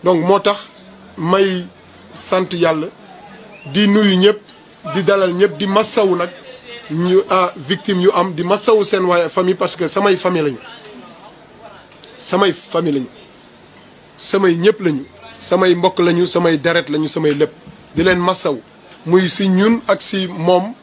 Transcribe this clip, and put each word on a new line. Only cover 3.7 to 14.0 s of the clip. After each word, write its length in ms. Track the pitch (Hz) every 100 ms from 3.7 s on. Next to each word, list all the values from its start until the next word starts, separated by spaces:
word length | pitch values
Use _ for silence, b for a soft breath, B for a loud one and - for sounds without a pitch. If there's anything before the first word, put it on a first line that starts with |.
| 139 208
nuyu 260 | 208 208 185
ñëpp, 240 | 196 214 - - - - - 180
di 80 |
dalal 300 | 190 196 185
ñëpp, 240 | 175 202 151
di 100 | 202
massawu 480 | 196 220 - 202 175
nag 140 | 175 - - - - - -
ñu, 260 | 180 180 185 190
ah, 220 | 185 180 -
victime 440 | 135 190 - 185
yu 60 | 185
am, 180 | 190 185
di 100 | 160
massawu 420 | 175 202 - 220 202
seen 180 | 196
waay 240 | 180 175 165
famille 280 | 185 180 185
parce 200 | 180 -
que 140 | 165
samay 260 | 196 202 185
famille 280 | 185 180
lañu. 140 | 151 120 - - - - - - - - - - - - - - - -
Samay 360 | - 180 196
famille 400 | - - 170 165
lañu. 140 | 143 123 - - - - - - - - -